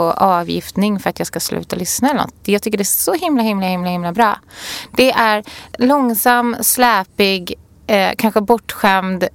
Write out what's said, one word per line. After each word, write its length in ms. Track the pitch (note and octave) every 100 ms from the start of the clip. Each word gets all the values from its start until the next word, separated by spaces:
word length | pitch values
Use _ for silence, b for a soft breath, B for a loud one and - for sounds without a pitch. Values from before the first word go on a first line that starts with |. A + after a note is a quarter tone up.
| E3
avgiftning 880 | - G3 F3 E3+ F3 - - G#3 G3
för 100 | F3
att 100 | -
jag 80 | E3+
ska 120 | E3+
sluta 360 | - - E3+ F3+
lyssna 340 | F3+ - B3
eller 120 | B3+
något. 120 | - -
Jag 180 | - G3+
tycker 160 | G#3+ G#3
det 40 |
är 40 | F#3+
så 280 | - -
himla, 300 | F#4 F4 C#4
himla, 240 | A3 G3 F#3
himla, 220 | F3+ F3+
himla 220 | F3+ F3
bra. 280 | F3+ A3+ - _ B B B B -
Det 160 | B3+
är 320 | - A3+ G#3+ G#3 B B -
långsam, 800 | B3 C#4+ B3 A3 B3 A#3+ A#3+ A3+
släpig, 920 | A#3 - B3 G#3 F#3+ - G3 F#3+ F3 - - _ -
eh, 220 | G3+ F#3 -
kanske 240 | A3 A3
bortskämd, 840 | G3+ A#3 - - G#3 F#3+ F#3 F#3 F3+